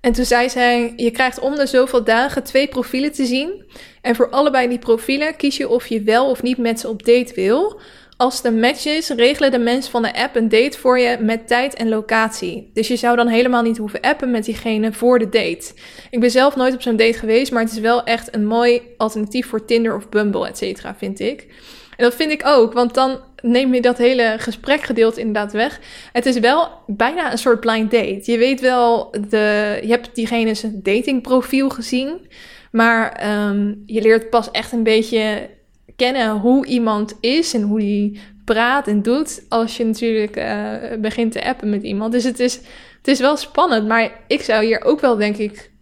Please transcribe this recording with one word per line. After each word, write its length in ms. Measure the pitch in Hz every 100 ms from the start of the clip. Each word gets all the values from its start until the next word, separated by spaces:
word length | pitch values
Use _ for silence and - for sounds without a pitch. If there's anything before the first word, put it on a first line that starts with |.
En 120 | 269
toen 120 | 233
zei 240 | 247 240 247
zij, 440 | 247 247 240 233 233
"Je 140 | 240
krijgt 280 | 226 262 247
om 160 | 269
de 120 | 294 277
zoveel 380 | 262 254 254
dagen 400 | 226 226 277 269
twee 240 | 262 262 285
profielen 440 | 254 240 262 294
te 120 | 294
zien. 400 | 262 254 302 415 - - - _
En 120 | 247
voor 160 | 233 240
allebei 380 | 269 294 262 247
die 100 | 247
profielen 580 | 240 226 233 269 302 320
kies 200 | 285 -
je 120 | 269
of 180 | 240 -
je 160 | 226
wel 280 | 208 220 269
of 120 | 247
niet 160 | 240 254
met 220 | 233 226
ze 80 | 247
op 160 | 220
date 300 | - 240 240
wil. 460 | - 190 247 403 - - - _ _
Als 180 | 247 254
het 80 |
een 160 | 247 226
match 240 | 240 285
is, 240 | 302 302 320
regelen 420 | 240 240 285 277
de 80 | 254
mensen 320 | 233 247 262
van 120 | 240
de 120 | 226
app 220 | - 262 240
een 120 | 226
date 300 | 220 269 -
voor 200 | 254 254
je 180 | 240 240
met 260 | 220 226 226
tijd 280 | 240 269
en 140 | 269 226
locatie. 840 | 220 214 226 220 214 180 170 -
Dus 140 | - 220
je 80 | 247
zou 200 | 240 240
dan 120 | 240
helemaal 340 | 226 247 247
niet 160 | 233 226
hoeven 220 | 214 -
appen 300 | - 294 262
met 140 | 233
diegene 480 | 220 214 233 214 220
voor 260 | 214 240 247
de 100 | 214
date." 440 | 220 165 170 - - - - -
Ik 100 | 247
ben 100 | 240
zelf 260 | 247 269 277
nooit 180 | 254
op 80 | 254
zo'n 140 | - 220
date 220 | 226 226
geweest, 340 | 220 226 269
maar 100 | 240
het 100 | 226
is 60 | 220
wel 260 | 220 240
echt 300 | 233 233 233
een 120 | 220 208
mooi 360 | 226 240 240 240 -
alternatief 500 | 220 220 208 254 247
voor 180 | 220
Tinder 320 | 214 233 226 202
of 120 | 202
Bumble, 380 | 208 208 185 185
et 120 | -
cetera, 360 | 196 190 - 196
vind 220 | 196 196
ik. 260 | 196 285 - - - - - -
En 80 |
dat 100 | 240
vind 160 | 240 311
ik 120 | 302
ook, 280 | 262 285 226
want 220 | 240 247
dan 240 | 247 262 262 - -
neem 320 | 240 240 269
je 60 | 254
dat 180 | 247 247
hele 360 | 240 254 226 220
gesprekgedeelte 800 | - 208 - 294 - 226 226 226
inderdaad 320 | 220 208 208
weg. 280 | 208 247 - - - -
Het 140 | 240 254
is 120 | 240
wel 300 | 226 294 330 - -
bijna 460 | 202 233 330 302
een 60 | 220
soort 220 | - 233
blind 300 | 233 220 220
date. 320 | - 202 196
Je 140 | - 233
weet 220 | 247 262
wel, 500 | 254 254 240 233 - 208 208
de, 500 | 220 214 208 208 208
je 60 | 214
hebt 260 | 233 233
diegene 400 | - 226 233 220
zijn 260 | 214 220 208
datingprofiel 840 | 185 208 254 262 240 254 247 269 269
gezien, 600 | 262 226 254 269 349 - - - - _
maar, 420 | 226 226 226 220
ehm, 600 | - 202 208 208 202 208 208 202
je 160 | 220
leert 280 | 220 226 226
pas 200 | 233 220
echt 220 | - 220
een 100 | 233
beetje 640 | 226 220 220 226 214 214 - - _ _ _ -
kennen 340 | 247 262 220
hoe 360 | 214 220 262 269
iemand 500 | 247 226 214 214 -
is 340 | 226 294 330
en 80 | 233
hoe 160 | 208 214
die 420 | 208 208 202 208 - -
praat 420 | - 220 240 277 277
en 160 | 208
doet 400 | 208 254 302 - -
als 280 | 226 226 -
je 80 |
natuurlijk, 520 | 226 220 233 220 208 208
eh, 380 | - 208 214 214 - 220
begint 320 | 214 214 233
te 120 | 233
appen 260 | - 254 208
met 120 | 208
iemand. 300 | 202 202 220
Dus 120 | 247
het 160 | 240 247
is, 140 | 247 - - - - _
het 120 | -
is 120 | 269
wel 160 | 262 294
spannend, 520 | - - 349 233 214
maar 220 | 226 226 - -
ik 160 | 285
zou 220 | - 220
hier 200 | 220 220
ook 160 | - 302
wel, 160 | 269 226
denk 200 | 208 208
ik 340 | 208 208 - _